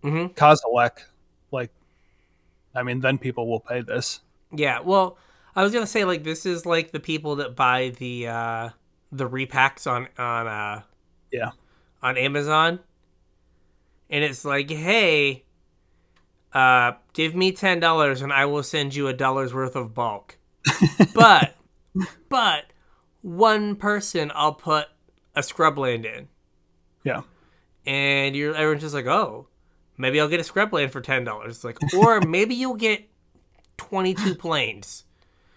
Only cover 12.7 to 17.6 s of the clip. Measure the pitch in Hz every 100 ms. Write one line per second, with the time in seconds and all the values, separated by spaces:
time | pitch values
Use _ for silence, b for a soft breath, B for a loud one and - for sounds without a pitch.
12.7 | 175 - _ _ _ _ _ _ _ _
13.7 | _ _ _ _ 147 147 131 147 139 143
14.7 | 156 165 226 190 156 143 131 _ _ _
15.7 | _ _ _ _ _ _ _ _ 135 131
16.7 | 127 120 120 _ - 160 170 190 190